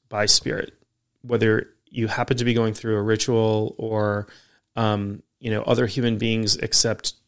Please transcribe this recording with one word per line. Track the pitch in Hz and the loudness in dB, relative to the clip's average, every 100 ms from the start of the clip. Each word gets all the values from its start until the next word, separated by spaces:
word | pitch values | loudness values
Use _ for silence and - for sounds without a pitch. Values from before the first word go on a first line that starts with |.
| _ | _
by | 104 104 | 0 2
spirit, | - - 107 - - _ _ _ _ | 2 2 -4 -6 -14 _ _ _ _
whether | 120 117 113 110 - _ _ | -4 2 2 2 -2 _ _
you | 123 110 | -4 -4
happen | - 120 120 | -2 -2 0
to | |
be | 120 | 2
going | 117 110 | 2 0
through | 104 117 107 | -2 -2 -2
a | |
ritual | 107 110 - 113 110 107 107 - | 0 0 2 2 2 0 -2 -6
or, | 110 107 104 104 104 - _ _ _ - | -4 -2 0 -2 -6 -14 _ _ _ -2
um, | 107 104 101 104 - _ | 0 0 -2 -8 -14 _
you | 120 | -4
know, | 107 | -2
other | 107 117 117 | 2 2 2
human | 135 120 107 | 0 0 0
beings | 117 113 107 107 | 0 0 0 -2
accept | 113 - 117 104 - - | 0 0 0 -2 -6 -10